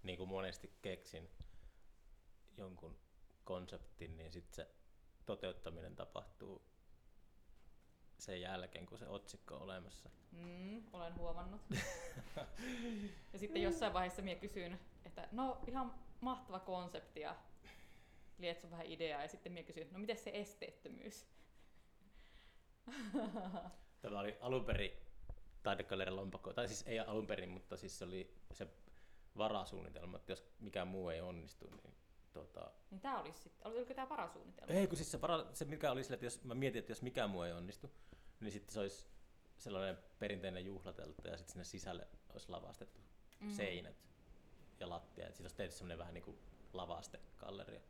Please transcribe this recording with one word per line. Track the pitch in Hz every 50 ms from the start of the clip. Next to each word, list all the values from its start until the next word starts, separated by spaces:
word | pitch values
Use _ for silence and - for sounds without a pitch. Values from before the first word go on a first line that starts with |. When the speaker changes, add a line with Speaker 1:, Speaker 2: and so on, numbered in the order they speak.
| -
Speaker 1:
niin | 95 90
kuin | 87 92 92
monesti | 95 95 95 92 87 - - - - -
keksin, | - 98 92 - - - - 82 82 - - - - - - - - - - - - - - - - - - - - - - - - - -
jonkun | - 101 92 92 - - 80 82 - - - - - - - - - -
konseptin, | - 92 90 90 90 - 85 - - - - 85 85 82
niin | 78 80 80
sit | 80 87 - - -
se | - - - - - - - - - - - - - -
toteuttaminen | - 104 - - 92 90 - - 92 82 85 82 85 -
tapahtuu | - 87 - - - - - - - - - 98 - - - - - - - - - - - - - - - - - - - - - - - - - - - - - - - -
sen | - - - 95 90
jälkeen, | 90 92 95 92 90 90 - - 90
kun | - -
se | - 117
otsikko | - 92 101 - - - - - - -
on | 67
olemassa. | 80 98 95 92 90 - - - - - - - - -
Speaker 2:
Mm, | - 170 170 175 180 180 185 190 208 233 220 214 -
olen | 180 170 170 170
huomannut. | 175 170 170 170 170 180 185 196 214 -
Speaker 1:
<laughs> | - - - - 554 - 494 523 523 - - - - - 165 143 - - - 233 254 254 240 233 240 226 208 202 202 - - - - -
Speaker 2:
Ja | 190
sitten | 202 208 320 339
jossain | 349 370 339 330 240 208 175
vaiheessa | 185 185 180 180 -
mie | 190 190 175
kysyn, | 170 185 202 - 202 175 175 180 190 - - - - -
että | 170 - - 170 -
no | 202 233 262 262 247 - -
ihan | 233 240 262 262 240 - - - - - -
mahtava | - 254 254 247 - - 190 185
konsepti | 185 - 185 180 175 175 - 160 - - - 156
ja | 147 156 165 - - - - - - - - - - - - - - - - - - - -
lietso | - 180 170 170 170 - 170
vähän | 170 170 165
ideaa, | - 165 160 165 160 147 143
ja | 147
sitten | 156 - 190 - 185
mie | 180 170 160
kysyn, | - 156 160 160 -
no | 185 185
mites | 208 214 226 214 -
se | 214 -
esteettömyys? | 208 202 196 - - - - - - - 156 - - - 220 196 - - - - - - - - - - - - - - - - - - - - - - - - - - - - - - - - - -
<laughs> | 233 254 285 233 214 185 285 220 214 - 233 185 185 185 185 175 180 - - - - - -
Speaker 1:
Tämä | - - 101 101
oli | 98 107 107 -
alun | - 123 131 131 113
perin | - 107 - 101 95 - - - - - - - - - - - - - - -
taidegallerian | - 98 95 98 - 98 95 95 92 95
lompakko, | 98 98 95 92 - - 95 92
tai | - 120
siis | - 113 - -
ei | - 117 113
alun | 110 110 107 110 107
perin, | 101 107 98 90 90
mutta | 90 92 - - -
siis | 90 - 92 - -
se | -
oli | 90 92 92 95 - - - - -
se | - - 98 - - - - - - - - - - - - - -
varasuunnitelma, | 101 107 110 107 101 95 - - 90 85 80 80 80 85 90 90
että | 90 - -
jos | 90 - - - - -
mikään | 113 101 - 98 90
muu | 92 95 95 92 87
ei | 80 82
onnistu, | 90 90 90 85 78 - - - - -
niin | - - - - - - - - - - - - -
tota | 80 73 - - 50 50 50 - - - -
Speaker 2:
Niin | - 190
tää | - 277 262 214
oli | - 147 165
sit-, | - - - - - -
oliko | 208 226 240 247 240 262
tää | 269 262 262
varasuunnitelma? | - - 185 165 - - - 180 - - - - 165
Speaker 1:
Ei, | 190 196
kun | 185 170
siis | 147 160 -
se | - 143
vara-, | - 160 170 160 - - -
se | - 156
mikä | 139 151 151 156 147
oli | 127 135 131
sille, | - 131
että | 113 123
jos | 120 117 - -
mä | 131 117
mietin, | 127 135 131 110 117
että | 98 -
jos | 113 -
mikään | - 127 123 131 117 104
muu | 98 90 85
ei | 87
onnistu, | 85 85 87 92 98 - - 135 - - - - - - - - - -
niin | 110 107
sitten | 95 104 - - -
se | 110
olisi | 101 98 - - - - - - - - - - - - -
sellainen | - - 113 101 92 95 95 92 - - - - -
perinteinen | 107 101 101 92 92 95 92 92 92
juhlateltta | 95 98 90 87 92 87 - 78 76 80 - -
ja | 85 82
sitten | 80 85 -
sinne | - 92 87
sisälle | - - 92 - 98 87 87 101 - - - - - -
olisi | - - -
lavastettu | 90 87 90 90 95 - - - - - - - - - - - - -
Speaker 2:
Mm. | 202 208
Speaker 1:
seinät | 208 208 208 98 90 87 - 76 - - - - - - - - - - - - - - - - - -
ja | 101 87
lattia, | 85 85 - - - 90 85
että | 82 -
siitä | - 87
olisi | 85 -
tehty | - 101 87 -
semmoinen | - 95 90 85
vähän | 82 85 87 85
niinku | 87 - - - - - - - - - - -
lavastegalleria. | 92 90 85 85 82 - - - - - - - - - - 98 98 98 - - - -